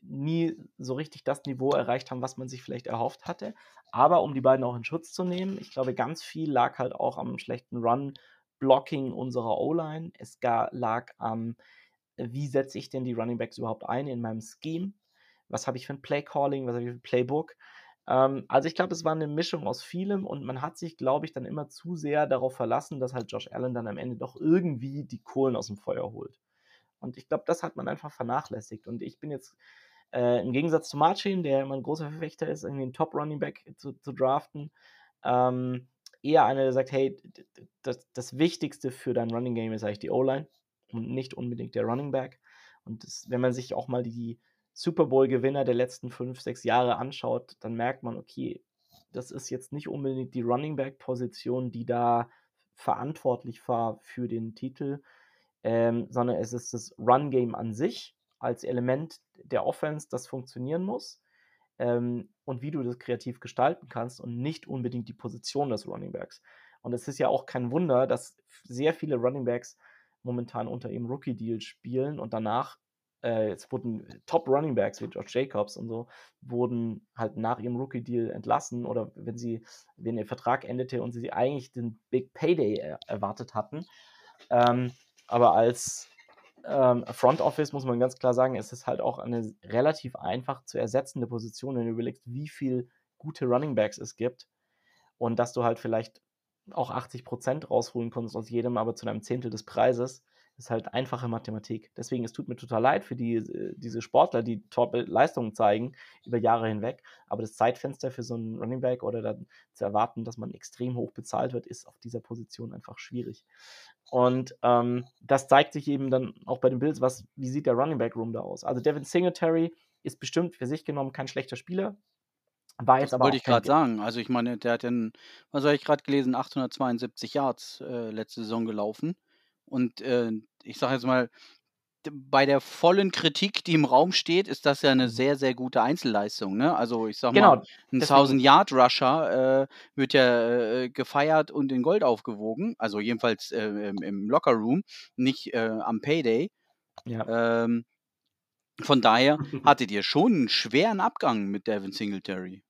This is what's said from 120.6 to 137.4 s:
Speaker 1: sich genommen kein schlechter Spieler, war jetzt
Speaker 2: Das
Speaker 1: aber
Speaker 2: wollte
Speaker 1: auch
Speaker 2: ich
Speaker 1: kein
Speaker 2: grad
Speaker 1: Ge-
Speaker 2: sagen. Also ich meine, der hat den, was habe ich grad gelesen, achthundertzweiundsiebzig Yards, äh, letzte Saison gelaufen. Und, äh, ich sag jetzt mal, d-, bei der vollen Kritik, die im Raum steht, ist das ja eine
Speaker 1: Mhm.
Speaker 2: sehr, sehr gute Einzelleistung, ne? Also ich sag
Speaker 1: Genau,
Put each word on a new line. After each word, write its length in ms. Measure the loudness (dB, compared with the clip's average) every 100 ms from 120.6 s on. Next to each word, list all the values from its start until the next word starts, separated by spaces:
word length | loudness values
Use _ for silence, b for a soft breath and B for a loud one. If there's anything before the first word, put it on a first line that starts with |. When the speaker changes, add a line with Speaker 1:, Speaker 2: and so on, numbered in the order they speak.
| -6
Speaker 1:
sich 180 | -6
genommen 280 | -6 -4 -6
kein 160 | -6 -6
schlechter 280 | -6 -8 -10
Spieler, 400 | -6 -4 -4 -6 _ _ _ _ _ _ _ _
war 240 | 4 4
jetzt 120 | 4
Speaker 2:
Das 20 |
Speaker 1:
aber 100 | 4
Speaker 2:
wollte 120 | 4 4
Speaker 1:
auch 20 |
Speaker 2:
ich 60 |
Speaker 1:
kein 100 | 4
Speaker 2:
grad 80 | 4
Speaker 1:
Ge- 100 | 6
Speaker 2:
sagen. 280 | 4 4 0
Also 200 | -2 -4
ich 80 | 0
meine, 300 | 0 0 -2
der 140 | 0
hat 100 | 0
den, 300 | 0 -2 -2 B B B B
was 140 | 0
habe 100 | 2
ich 100 | 2
grad 200 | 4 2
gelesen, 300 | 4 2 2
achthundertzweiundsiebzig 1000 | 0 -2 -2 -4 0 -2 0 -4 -8 -4
Yards, 460 | 0 0 -2 -10 -14
äh, 300 | -10 -8 -6
letzte 320 | -8 -8 -8
Saison 220 | -4 -2
gelaufen. 520 | -2 -2 -4 -4 -6 -6 _ _ _ _
Und, 360 | _ -2 -2 -2
äh, 320 | 0 0 0 -4 -8 _
ich 160 | -16 -4
sag 120 | 0
jetzt 140 | 0 2
mal, 240 | 2 2 b b b b _ _ _ -14
d-, 40 |
bei 340 | -14 2 4 6
der 140 | 4
vollen 500 | 2 2 6 6 4
Kritik, 540 | 2 0 0 -2 -2
die 100 | 2
im 100 | 4
Raum 280 | 8 6 6
steht, 360 | 2 2 2 2
ist 180 | 0 2
das 160 | 4
ja 80 | 6
eine 160 | 6 4
Speaker 1:
Mhm. 40 |
Speaker 2:
sehr, 260 | 2 2 4
sehr 180 | 0
gute 280 | 0 0 2
Einzelleistung, 760 | 2 2 2 0 0 -4 -4 2
ne? 200 | 2 2
Also 300 | 0 0 -2
ich 120 | 0
sag 140 | 4
Speaker 1:
Genau, 240 | 10